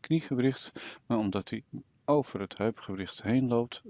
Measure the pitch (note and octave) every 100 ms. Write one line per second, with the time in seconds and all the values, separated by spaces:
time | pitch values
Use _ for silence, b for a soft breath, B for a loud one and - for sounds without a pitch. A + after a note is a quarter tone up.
0 | - D#3+ - B2 C3 C3+ - - B B
1 | - A#2 G#2 G2 - A2+ - - - _
2 | - D3 - G2 F#2+ - G#2+ - - F#2+
3 | F#2 - G2 B2+ B2+ A#2 A#2+ -